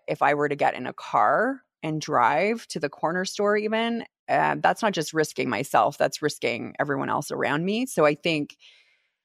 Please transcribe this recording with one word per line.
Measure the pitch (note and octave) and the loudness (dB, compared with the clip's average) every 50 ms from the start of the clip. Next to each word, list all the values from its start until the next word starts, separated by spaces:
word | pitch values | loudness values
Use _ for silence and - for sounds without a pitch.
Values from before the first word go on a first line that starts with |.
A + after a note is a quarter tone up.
| _ | _
if | - D3 - | -6 -2 2
I | C#3 C#3 D3 | 2 2 2
were | C#3+ D3 C#3+ | 2 0 0
to | D3 | 0
get | D3 C#3+ B2+ - | 0 0 0 0
in | - B2 | -2 -6
a | B2+ - | -10 -10
car | - - - - C3 G#2+ A2 C#3 F3 G#3+ B3+ C#4 C4 _ _ _ _ - | -12 -6 -2 2 4 4 4 4 4 2 0 -2 -6 _ _ _ _ -6
and | D#3 D#3 D#3 | -6 -4 -4
drive | - - D3 B2+ A#2+ A#2 C#3+ D#3+ F#3 G#3 A#3 A3+ - | -4 0 2 4 4 4 4 2 2 0 -2 -4 -8
to | - - E3+ | -10 -8 -6
the | D#3 C#3+ | -6 -6
corner | - - - D#3 E3+ F3+ F#3+ | -4 -4 -4 -4 -2 -2 -4
store | - - - G3+ G3+ G#3 | -4 -4 -2 0 2 2
even, | G#3 G#3+ G#3+ A3 A3 A#3 A#3 A#3 A3+ - - _ _ _ | 0 0 -2 -2 -2 -2 -2 -4 -4 -8 -10 _ _ _
uh, | - - D3 D3+ D3+ D3 D3+ | 0 2 2 2 2 0 2
that's | D#3 E3+ F3+ - - | 2 2 2 2 0
not | G#3 F#3+ | 0 0
just | E3+ D3 - - | -2 -4 -2 0
risking | D#3+ D#3 - - - C3 C3+ | 0 0 0 -2 -4 -2 -2
myself, | A2+ G2+ D3 - - C3 G#2+ C3 D3 | -2 -2 -2 0 2 4 4 2 2
that's | - C#3+ C#3 - - | 0 0 0 0 -2
risking | D3+ D3 - - - A#2+ A#2 A#2+ A#2+ A#2+ - - | -4 -4 -4 -2 -4 -4 -2 -4 -6 -6 -4 -4
everyone | C#3+ D3 C#3 C#3 C#3 B2 | -2 -2 -2 -2 -2 -2
else | A2+ C3+ D3 - | -2 -2 -4 -4
around | D3 C#3 - A#2 C#3 D#3 E3+ | -4 -4 -2 0 0 0 0
me. | F#3+ G#3+ A3+ C4 | -2 -2 -2 -4
So | C4 - F3+ D3+ | -2 2 4 4
I | D3 D3+ | 4 4
think, | - - F3 D#3+ D3+ D3 - - _ _ - - _ _ _ _ _ _ _ _ _ | 2 0 0 0 0 -2 -6 -10 _ _ -20 -20 _ _ _ _ _ _ _ _ _